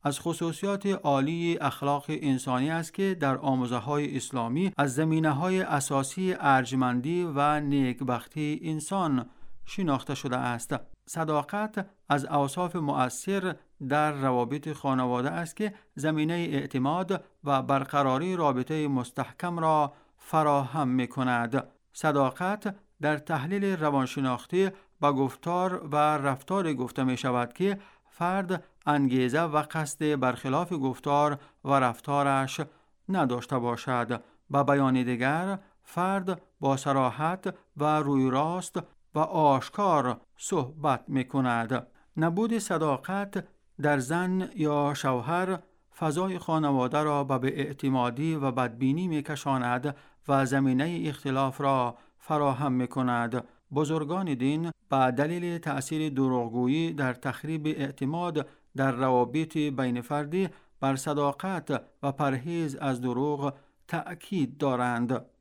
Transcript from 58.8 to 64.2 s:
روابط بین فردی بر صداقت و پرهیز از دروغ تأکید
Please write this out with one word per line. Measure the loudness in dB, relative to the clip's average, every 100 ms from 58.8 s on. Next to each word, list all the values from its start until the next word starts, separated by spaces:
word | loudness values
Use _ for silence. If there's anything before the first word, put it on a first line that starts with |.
| 0
روابط | 2 2 4 4 0 -2 -2
بین | -2 0 -2 -2
فردی | -2 -4 -2 -2 -2 -4 _ _
بر | -2 0
صداقت | -2 0 0 0 -4 -6 -2 -4 -4 _
و | -6
پرهیز | 0 0 0 -4 -4 -4 -2
از | -4 -2
دروغ | -2 0 0 0 -4 -6 _ _ _
تأکید | -6 -6 -14